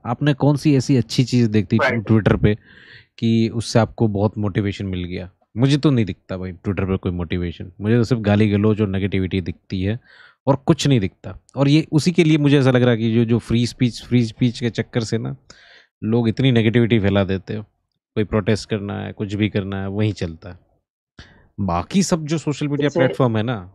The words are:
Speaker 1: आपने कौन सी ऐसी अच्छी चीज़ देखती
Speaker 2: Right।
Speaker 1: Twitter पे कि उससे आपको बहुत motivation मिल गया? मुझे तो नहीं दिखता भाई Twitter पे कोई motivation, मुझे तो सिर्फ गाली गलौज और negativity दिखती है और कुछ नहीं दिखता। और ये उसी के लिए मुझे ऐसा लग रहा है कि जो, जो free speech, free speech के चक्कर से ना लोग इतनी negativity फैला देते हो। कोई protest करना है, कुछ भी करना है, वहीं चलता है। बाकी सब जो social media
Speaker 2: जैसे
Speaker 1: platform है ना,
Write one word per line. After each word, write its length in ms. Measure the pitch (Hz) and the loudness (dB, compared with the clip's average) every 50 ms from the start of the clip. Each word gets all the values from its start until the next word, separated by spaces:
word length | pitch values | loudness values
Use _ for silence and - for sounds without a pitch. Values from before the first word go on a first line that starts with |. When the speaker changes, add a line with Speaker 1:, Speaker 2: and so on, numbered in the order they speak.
| - | -8
Speaker 1:
आपने 280 | 110 120 - 143 147 143 | -8 -6 -2 0 0 0
कौन 240 | - - 160 151 135 | 2 2 2 2 2
सी 180 | - 156 143 | 2 2 2
ऐसी 220 | 135 123 - 143 123 | 2 2 2 2 0
अच्छी 260 | 113 - - - 131 | 0 0 0 0 0
चीज़ 260 | 113 - 123 120 110 | 2 2 2 2 2
देखती 280 | 104 107 98 - - - | 2 0 0 2 2 2
Speaker 2:
Right। 300 | 147 131 123 117 101 - | 2 2 0 -2 0 2
Speaker 1:
Twitter 360 | 110 113 98 - 110 95 - | 2 4 4 4 2 4 2
पे 120 | 107 104 - _ _ - - - - - - - _ _ - | 0 0 0 _ _ -20 -20 -20 -20 -20 -20 -20 _ _ -4
कि 300 | 117 113 113 113 113 110 | -2 0 2 2 0 0
उससे 300 | - 117 107 - - 120 | -2 -6 -6 0 2 2
आपको 280 | 110 104 - - 117 110 | 2 0 0 -2 -2 0
बहुत 300 | 101 98 101 107 - 110 | 0 0 -2 -2 -2 -2
motivation 480 | 104 104 87 113 101 101 98 - 104 | -6 -4 -2 -2 -4 -4 -4 -6 -6
मिल 180 | 98 92 90 90 | -6 -6 -6 -6
गया? 280 | 87 90 90 92 92 _ _ _ _ - 104 | -6 -8 -10 -12 -12 _ _ _ _ -4 0
मुझे 200 | 123 135 143 147 | 2 2 2 2
तो 140 | - 160 | 2 2
नहीं 140 | 139 120 110 | 2 2 0
दिखता 320 | 92 90 _ _ - 95 92 | -2 -4 _ _ -12 -10 -10
भाई 140 | 92 92 | -10 -10
Twitter 360 | 90 - - 104 95 85 98 92 | -12 -8 -6 -4 -2 -2 -2 -2
पे 100 | 95 90 | -2 -2
कोई 140 | - 98 | -2 -4
motivation, 600 | 87 87 87 78 90 90 87 87 82 - 95 92 - - | -4 -4 -4 -4 -4 -4 -4 -6 -8 -10 -14 -16 -12 -6
मुझे 160 | 98 107 113 120 | -2 0 2 2
तो 60 | 117 | 2
सिर्फ 180 | - 135 113 | 2 0 -2
गाली 280 | 107 101 104 101 110 107 | 2 2 2 4 4 2
गलौज 320 | 101 101 101 107 107 101 | 2 2 2 2 2 2
और 60 | 110 98 | 0 -2
negativity 540 | 95 98 92 98 92 95 92 90 - 95 | -2 -2 -4 -2 -2 -2 -2 -2 -2 -4
दिखती 400 | 87 87 87 _ _ - - 95 | -4 -4 -8 _ _ -10 -6 -4
है 180 | 92 98 113 127 _ _ _ - - - _ _ - - | -2 -2 -4 -4 _ _ _ -20 -20 -20 _ _ -2 -2
और 80 | 135 | -2
कुछ 320 | 131 - - 165 - - 143 | 0 2 0 0 2 4 2
नहीं 120 | 139 117 | 2 2
दिखता। 400 | 95 92 _ _ - 92 87 - _ _ - | 2 0 _ _ -16 -16 -16 -16 _ _ -4
और 120 | 123 139 143 | 0 2 4
ये 200 | 143 156 151 - | 4 2 2 2
उसी 200 | - 156 - 180 | 0 0 0 0
के 120 | 165 - 170 | 2 2 4
लिए 140 | 156 156 156 | 4 4 4
मुझे 220 | 143 143 139 147 | 4 4 4 4
ऐसा 120 | 131 131 | 4 4
लग 100 | 127 123 | 4 4
रहा 100 | 123 123 | 4 2
है 60 | 120 107 | 2 2
कि 180 | 113 117 110 | 0 0 2
जो, 100 | 117 120 | 2 2
जो 140 | 110 120 113 | 2 0 -2
free 280 | - - 113 117 120 110 | 0 0 -2 0 0 -2
speech, 380 | - - 131 120 - - - | -2 -2 -2 -2 -2 -4 -8
free 200 | - 120 123 120 | 0 0 0 0
speech 340 | 110 107 - 131 123 113 - | 0 -2 -2 -2 -2 -2 -2
के 100 | 123 117 | -6 -6
चक्कर 340 | 101 - 110 - - 123 113 | -4 -4 -8 -4 -4 -6 -4
से 140 | - - 113 | -4 -4 -4
ना 200 | 120 131 139 - _ _ - _ _ _ - - _ _ _ - - | -4 -6 -10 -12 _ _ -20 _ _ _ -20 -20 _ _ _ -8 -4
लोग 260 | 107 113 120 117 113 | -2 0 2 2 0
इतनी 220 | 107 - 131 135 | 0 2 2 2
negativity 480 | 123 117 107 110 104 120 117 107 120 113 | 4 4 4 4 4 4 4 4 2 2
फैला 240 | 92 98 98 101 98 | 2 2 2 2 2
देते 320 | 87 95 92 - - 110 | 0 -2 -6 -6 -8 -10
हो। 80 | 110 107 _ _ _ _ _ _ _ _ _ - | -10 -10 _ _ _ _ _ _ _ _ _ -6
कोई 80 | - 107 | -6 -4
protest 460 | - - 110 95 90 110 101 - - | -2 -2 -2 0 0 -2 -2 -2 -6
करना 300 | 113 104 98 101 101 101 | -8 -6 -6 -6 -8 -8
है, 140 | 101 101 95 | -8 -10 -8
कुछ 200 | - 107 98 101 | -8 -8 -6 -2
भी 160 | 101 107 101 | -2 -2 0
करना 320 | - 107 95 95 98 98 | 0 -2 -4 -4 -6 -6
है, 60 | 98 98 | -6 -6
वहीं 260 | 98 104 107 107 98 | -4 -2 -2 -2 -2
चलता 360 | - 95 85 82 80 - 87 | -4 -8 -10 -10 -12 -16 -18
है। 100 | 87 87 _ _ _ _ _ _ _ _ _ _ _ - - _ _ _ _ _ _ - | -18 -18 _ _ _ _ _ _ _ _ _ _ _ -20 -20 _ _ _ _ _ _ -6
बाकी 440 | 104 92 85 87 87 - - 196 185 | -4 -2 -2 -2 -2 -2 0 0 0
सब 220 | - 185 165 156 | 0 -2 -4 -2
जो 120 | 143 160 160 | -4 -6 -4
social 300 | - 156 143 - 151 143 | -4 -4 -6 -4 -4 -4
media 220 | 143 139 143 143 | -2 -2 -2 0
Speaker 2:
जैसे 100 | - 170 | 0 2
Speaker 1:
platform 380 | 135 131 - - 139 123 110 110 | 0 0 2 0 0 0 0 0
है 60 | 107 | -2
ना, 300 | 120 123 104 90 95 _ | -4 -6 -8 -10 -14 _